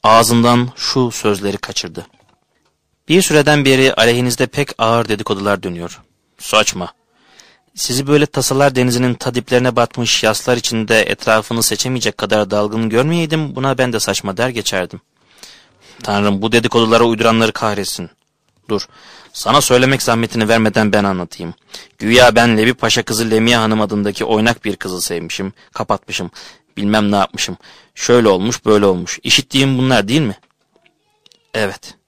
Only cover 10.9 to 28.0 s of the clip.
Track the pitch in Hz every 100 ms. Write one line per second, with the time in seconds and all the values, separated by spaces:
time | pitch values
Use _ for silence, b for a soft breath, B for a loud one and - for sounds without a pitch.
10.9 | 113 - 104 - 110 104 117 110 107 127
11.9 | 127 113 - 104 107 101 104 104 110 113
12.9 | 113 139 170 160 160 147 131 135 131 127
13.9 | 113 - 98 101 95 123 117 101 98 90
14.9 | 110 _ _ B B B B B B B
15.9 | B - 101 104 101 110 117 113 117 113
16.9 | 113 120 113 113 113 110 - 113 104 95
17.9 | - 85 _ _ _ _ _ _ 104 -
18.9 | B B B B - - 135 139 123 131
19.9 | 135 - 117 117 117 107 113 110 107 107
20.9 | 104 101 92 87 - 85 - B B B
21.9 | _ 104 120 123 110 117 110 110 123 113
22.9 | 120 110 110 113 110 117 120 110 110 107
23.9 | 104 104 98 110 110 113 117 107 95 98
24.9 | 92 - 85 82 - 95 - b - -
25.9 | 101 _ - 90 B B B B - 101
26.9 | 107 104 101 95 - - 90 B B B
27.9 | -